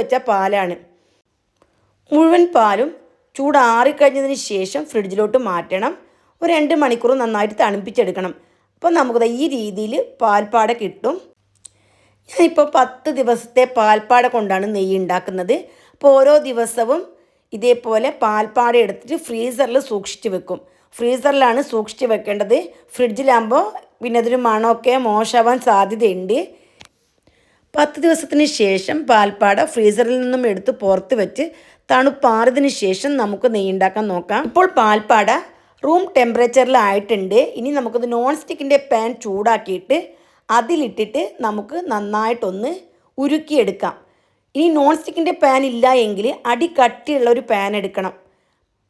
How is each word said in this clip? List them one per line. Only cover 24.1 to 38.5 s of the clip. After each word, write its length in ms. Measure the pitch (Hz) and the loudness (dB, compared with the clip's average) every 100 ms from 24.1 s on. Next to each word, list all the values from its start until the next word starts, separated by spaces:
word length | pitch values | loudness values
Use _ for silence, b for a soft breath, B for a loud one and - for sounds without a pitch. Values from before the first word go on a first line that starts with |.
| 233 | -2
അതൊരു 180 | 233 254 233 | 0 0 0
മണമൊക്കെ 480 | 214 226 226 247 254 240 | 0 0 0 0 0 2
മോശമാവാൻ 540 | 208 220 240 226 254 247 | 0 0 2 2 2 2
സാധ്യതയുണ്ട്. 680 | 196 196 220 220 185 185 262 381 b b b b _ _ _ _ _ _ _ _ 294 | 2 2 2 0 0 -2 -2 -4 b b b b _ _ _ _ _ _ _ _ -2
പത്ത് 200 | 294 302 330 | -2 0 0
ദിവസത്തിന് 420 | 330 320 294 294 - | 0 0 0 0 2
ശേഷം 380 | 196 190 - 302 254 | 0 0 -2 -4 2
പാൽപ്പാട 480 | 214 202 196 202 208 - 240 | 4 4 2 0 2 0 2
ഫ്രീസറിൽ 400 | 208 202 233 254 | 2 2 0 0
നിന്നും 200 | 247 254 240 | -2 -2 -2
എടുത്ത് 220 | 190 - 220 | -2 -4 -2
പുറത്ത് 320 | 196 190 190 233 | 0 0 0 -2
വെച്ച് 240 | 190 247 320 b b b - | -2 -4 -8 b b b -2
തണുപ്പാറിയതിന് 800 | 262 269 277 247 220 240 254 277 - | 2 2 2 0 2 2 2 0 0
ശേഷം 280 | 190 190 277 277 | -2 -2 -2 -2
നമുക്ക് 240 | 208 190 247 214 | -4 -2 -2 0
നെയ്യ് 160 | 190 190 | -2 0
ഉണ്ടാക്കാൻ 300 | 190 214 214 | 0 -2 -4
നോക്കാം. 280 | 180 - 214 262 | -4 -4 -4 -2
ഇപ്പോൾ 160 | 349 370 269 | 0 2 2
പാൽപ്പാട 480 | 214 214 214 220 208 294 - b b b 277 | 2 2 4 2 2 0 -4 b b b 0
റൂം 160 | 349 359 262 | 0 2 2
ടെമ്പറേച്ചറിലായിട്ടുണ്ട്. 1200 | 233 226 240 254 247 254 202 202 202 208 185 214 302 - | 2 2 2 2 4 4 2 0 -2 -4 0 2 0 -2
ഇനി 120 | 254 285 | -6 -4
നമുക്കത് 280 | 233 240 240 | -4 -4 -4
നോൺ 200 | 240 254 302 | -2 -2 -4
സ്റ്റിക്കിൻ്റെ 360 | - | -6